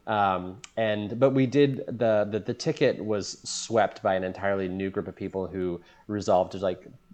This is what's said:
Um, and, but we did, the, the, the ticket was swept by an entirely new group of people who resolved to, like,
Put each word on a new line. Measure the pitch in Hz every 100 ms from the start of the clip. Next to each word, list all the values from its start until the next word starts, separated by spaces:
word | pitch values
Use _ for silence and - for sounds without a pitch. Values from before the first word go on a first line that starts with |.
| -
Um, | 107 98 92 90 98 - -
and, | 110 104 104 113
but | 135
we | 135 131
did, | 139 143 113 -
the, | 113 117 107 104
the, | 107 95
the |
ticket | 117 160 151 131 98
was | 104 104 92 -
swept | - - - 110 98 -
by | 104
an | 95
entirely | 92 90 98 98 92
new | 92 95
group | 101 90
of | -
people | 98 95 90
who | 95 90 87 - - -
resolved | 104 95 92 92
to, | 95
like, | 95 90 - - -